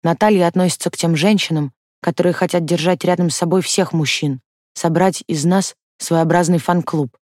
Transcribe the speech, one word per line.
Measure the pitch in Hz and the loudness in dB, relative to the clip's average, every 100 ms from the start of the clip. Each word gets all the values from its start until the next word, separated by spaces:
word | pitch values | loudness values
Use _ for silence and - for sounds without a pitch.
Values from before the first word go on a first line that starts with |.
Наталья | 165 165 214 202 170 | -2 2 2 4 2
относится | 185 180 - 175 | 2 0 0 -6
к | - | -2
тем | 170 160 | -2 2
женщинам, | 190 208 - 160 143 _ _ _ | 2 2 0 -4 -4 _ _ _
которые | - - 180 | -6 0 -2
хотят | 170 180 175 156 | 0 -2 -2 0
держать | 170 165 180 - | -2 0 0 0
рядом | 175 175 | 0 0
с | - | -2
собой | 170 185 | 0 0
всех | 170 - 180 | 0 -2 -2
мужчин, | 165 143 - 147 131 _ _ _ | -2 -2 -2 -4 -4 _ _ _
собрать | - 170 160 190 - - | -6 -2 2 2 0 -6
из | 160 160 | -2 2
нас | 190 185 - _ _ | 2 0 -10 _ _
своеобразный | - 165 165 170 170 175 | -2 0 2 2 2 0
фан-клуб. | - 175 160 160 135 _ | 2 -2 0 -4 -4 _